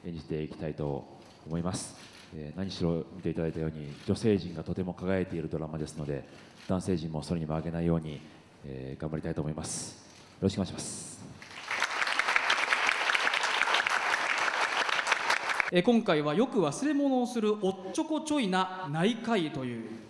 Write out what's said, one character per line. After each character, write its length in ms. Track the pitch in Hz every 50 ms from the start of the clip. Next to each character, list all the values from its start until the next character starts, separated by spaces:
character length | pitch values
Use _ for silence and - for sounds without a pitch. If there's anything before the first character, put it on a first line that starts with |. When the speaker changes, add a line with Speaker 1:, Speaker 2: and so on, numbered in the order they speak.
| -
Speaker 1:
演 80 | 90 85
じ 100 | 78 73
て 180 | - 82 78
い 60 | 78 73
き 80 | - -
た 120 | 87 78
い 40 | 73
と 320 | - 76 73 69 67 - - - - - - - - -
思 120 | - 80 85
い 40 |
ま 120 | 85 87 98
す。 240 | - - - - - - - - - - - -
え 200 | 80 76 73 76
ー、 20 | 87
何 140 | 98 95
し 100 | 87 -
ろ 220 | 92 85 85 82 76 - -
見 80 | 92 85
て 60 | 85
い 40 | 80
た 80 | 87
だ 80 | 82 80
い 20 |
た 80 | 78 82
よ 80 | 80 80
う 40 |
に、 220 | 78 78 76 71 69 64 - -
女 80 | 95
性 220 | - - 110 104 95
陣 180 | 80 87 85
が 80 | 78 78
と 100 | - 87
て 100 | - 92
も 100 | 90 87
輝 280 | - 92 92 95 95
い 40 | 90
て 100 | - 90
い 60 | 82
る 80 | 78 78
ド 80 | - 76
ラ 100 | 78 76
マ 100 | 80 78
で 80 | 76
す 120 | 73 - -
の 80 | 76
で、 180 | 71 71 67 - - - - - - - - - -
男 120 | 98 92
性 140 | 87 98 92
陣 160 | 82 78 82
も 120 | 78 76 76
そ 100 | - 90
れ 80 | 85
に 40 | 80
負 160 | 73 78 80
け 100 | - 85
な 100 | 82 82
い 40 | 85
よ 120 | 85 82 82
う 20 |
に、 220 | 78 78 76 69 - - - - - - - - -
え 300 | 71 67 65 65 65 69 69
ー、 40 |
頑 100 | 78 78
張 60 | 78 78
り 40 |
た 100 | - 82
い 20 | 80
と 80 | 82
思 80 | 76 76
い 40 | 78
ま 120 | 78 82
す。 300 | - - - - - -
よ 480 | - - - - - - - - - -
ろ 60 | 95
し 60 | 98
く 40 | 104
お 40 | 92
願 20 | 82
い 0 |
し 40 | -
ま 60 | -
す。 320 | - - - - - - - - - - - - - - - - - - - - - - - - - - - - - - - - - - - - - - - - - - - - - - - - - - - - - - - - - - - - - - - - - - - - - - - - - - - - - - - - - - - - - - - - - - - - - - - - - -
Speaker 2:
え 80 | 175 180
ー、 20 |
今 220 | 175 240 240 226 226
回 180 | 202 170 151
は 140 | 147 151 151
よ 100 | 185 247
く 160 | 254 - 226
忘 240 | 170 143 143 - 269
れ 80 | 302 302
物 300 | 285 285 277 262 254 240
を 20 |
す 160 | 233 233 233
る 140 | 214 208 208 208 202
お 60 | 190
っ 40 | 190 - - 190 -
ち 60 | 320
ょ 60 | 311
こ 160 | - 320 294
ち 100 | 311 -
ょ 80 | 302 294
い 80 | 240 185
な 400 | 185 185 185 185 - - - 143
内 240 | 147 160 170 220 240
科 200 | 233 - 226 233
医 140 | 202 160 151
と 160 | - 139 131
い 160 | 123 120 113 113
う 60 | 107 110 107 - -